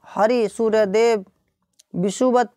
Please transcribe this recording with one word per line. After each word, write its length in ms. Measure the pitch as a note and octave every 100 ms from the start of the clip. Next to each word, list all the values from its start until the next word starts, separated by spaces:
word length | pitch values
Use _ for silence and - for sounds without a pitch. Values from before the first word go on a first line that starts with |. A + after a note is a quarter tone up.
| -
हरि 420 | - G#3+ B3 G3+
सूर्यदेव 800 | - A3 A3 G3+ G#3+ A#3 A3 F#3 _ _ _ _ _ _ F3
विषुवत 540 | F#3+ - B3+ B3 A#3+